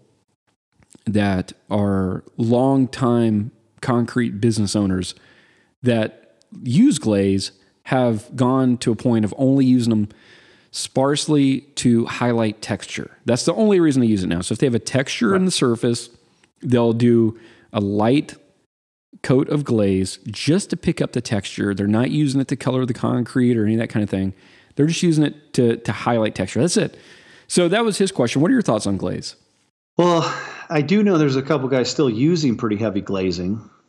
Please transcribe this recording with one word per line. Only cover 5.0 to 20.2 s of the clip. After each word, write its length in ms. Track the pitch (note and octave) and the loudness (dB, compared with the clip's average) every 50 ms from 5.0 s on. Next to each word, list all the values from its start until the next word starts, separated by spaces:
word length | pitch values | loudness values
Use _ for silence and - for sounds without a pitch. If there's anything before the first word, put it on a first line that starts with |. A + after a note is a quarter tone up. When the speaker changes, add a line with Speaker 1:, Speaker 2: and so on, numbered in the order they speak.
| F2+ - - - - _ _ _ _ _ _ _ _ _ _ _ - | -4 -8 -12 -16 -20 _ _ _ _ _ _ _ _ _ _ _ 0
Speaker 1:
that 540 | B2 A2 G#2+ G#2+ A2 - - _ _ _ _ _ _ - - G#2+ | 0 0 0 0 -4 -6 -12 _ _ _ _ _ _ -20 -10 -6
use 340 | B2+ A#2+ F#3 B3+ D4 F#3 | 0 2 4 4 4 4
glaze 540 | - - A2 G#2 G2 G2 G2 G2 G2 - - - _ _ _ _ _ - | 2 0 0 2 2 2 2 2 0 -2 -6 -12 _ _ _ _ _ -6
have 520 | - C#3 B2+ B2 A#2+ A2 G#2 - - - | -2 0 0 2 0 0 -2 -6 -8 -2
gone 420 | C3 B2+ B2+ C3 C3+ C3 B2+ A#2+ A2+ | 0 0 2 2 2 2 2 0 0
to 120 | - B2+ | 0 -2
a 40 | A2 | -2
point 280 | - - B2+ A#2 A2 G#2+ | 0 0 0 2 2 0
of 100 | G2 - | -2 -2
only 260 | - C3+ C3 C3+ C#3 C3 | 0 0 2 2 4 4
using 260 | B2+ B2+ B2 A2+ A#2 | 4 4 4 2 2
them 160 | A2 G#2+ G#2 G#2+ - _ _ - - - - _ _ _ _ _ | 2 0 0 -2 -6 _ _ -20 -20 -20 -20 _ _ _ _ _
sparsely 880 | - - - - - C3+ C3+ C#3 D3 C#3 - D#3 D3+ C#3+ C#3 C3+ C3+ - - _ _ | -12 -10 -10 -4 -2 0 0 0 0 -2 -2 0 2 2 2 2 0 -2 -6 _ _
to 300 | - - B2 A#2 A2+ A#2 | -2 0 2 2 2 0
highlight 560 | - - - B2 B2 A#2 A#2 A2 G#2+ - - | -2 -4 -2 -2 0 0 0 0 -2 -4 -6
texture. 500 | - - G#2 - - - - - - - - _ - | -8 -8 -8 -8 -8 -10 -12 -12 -12 -14 -18 _ -4
That's 200 | A#2+ A#2+ - - | -2 -2 0 0
the 80 | E3 F#3 | -2 0
only 260 | G#3+ A3 G#3+ G3+ F3+ | 2 2 4 4 4
reason 220 | E3 D#3 C3 C3 | 4 2 2 2
they 60 | A#2+ | 2
use 160 | A2 G#2+ F#2+ F#2 | 2 2 0 0
it 40 | |
now. 140 | F2+ E2+ F2 | -2 -2 -2
So 120 | F#2 - A2+ | -4 -4 -2
if 60 | - | 0
they 60 | D3+ | 0
have 100 | C3 A#2+ | 0 0
a 40 | A2 | -2
texture 560 | - - - C3 C3+ - - - - G3+ G3 | -2 -2 -2 -2 -2 -2 -4 -2 0 2 2
in 80 | F#3+ F#3 | 2 2
Speaker 2:
Right. 20 | |
Speaker 1:
the 60 | F#3 | 0
surface, 580 | - - C3+ B2 A#2 A#2 - A#2+ A#2+ A#2 - - - _ _ _ _ _ _ _ _ _ | 0 0 0 0 0 0 0 -2 -2 -2 -6 -12 -20 _ _ _ _ _ _ _ _ _
they'll 300 | - B2+ B2 A#2+ A#2 A#2 A2+ | -2 2 2 4 4 4 2
do 440 | A#2 A#2+ A#2+ A#2 A2+ A2+ G#2+ - - - - - _ _ _ | 2 4 4 4 4 2 2 -2 -6 -14 -20 -20 _ _ _
a 80 | - G#2+ | -4 -4
light 540 | G2+ G2 G2+ G#2 G#2+ A#2+ C3+ D3+ - - - - _ _ _ _ _ _ _ _ _ _ _ _ _ _ - - - | -2 0 0 2 2 2 2 0 -2 -4 -12 -20 _ _ _ _ _ _ _ _ _ _ _ _ _ _ -18 -6 -2
coat 240 | - C3 C3 - - | 0 2 2 2 0
of 140 | - D3 C#3 | -2 -2 -2
glaze 560 | B2+ A#2+ A2 G2+ G2 F#2+ F#2+ F#2+ - - - | 0 0 2 2 2 2 0 -2 -4 -6 -10